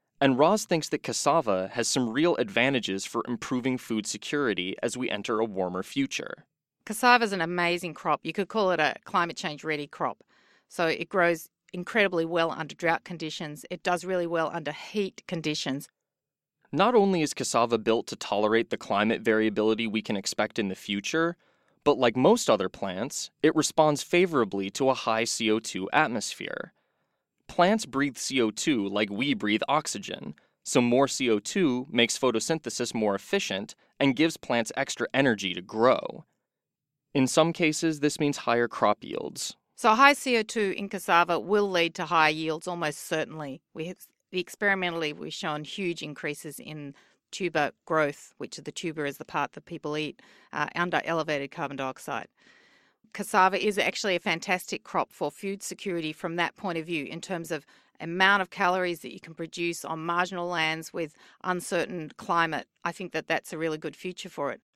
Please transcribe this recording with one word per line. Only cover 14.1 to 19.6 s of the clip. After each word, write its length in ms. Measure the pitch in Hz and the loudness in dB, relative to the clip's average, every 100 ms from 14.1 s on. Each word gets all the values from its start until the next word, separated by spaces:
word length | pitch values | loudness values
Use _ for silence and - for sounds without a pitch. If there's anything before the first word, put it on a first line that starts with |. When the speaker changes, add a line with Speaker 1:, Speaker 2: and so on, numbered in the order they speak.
| 180 170 | -2 0
Speaker 2:
well 240 | 165 160 | 0 -2
under 200 | 170 147 | -4 -8
heat 500 | 147 - 214 190 - - | -8 -6 -4 -4 -6 -8
conditions. 600 | 170 156 151 147 139 - _ _ _ _ _ _ _ _ | -4 -2 -2 -4 -6 -8 _ _ _ _ _ _ _ _
Speaker 1:
Not 220 | 143 208 | 2 4
only 280 | 247 196 180 | 6 4 4
is 100 | 147 | 2
cassava 460 | - 127 120 117 113 | -2 0 2 4 2
built 280 | 110 113 - | 4 2 0
to 80 | 110 | -8
tolerate 540 | - 101 107 113 110 | -2 2 4 4 2
the 60 | 104 | -4
climate 460 | - 101 107 107 | 0 4 4 2
variability 640 | 113 110 110 104 | 2 4 4 2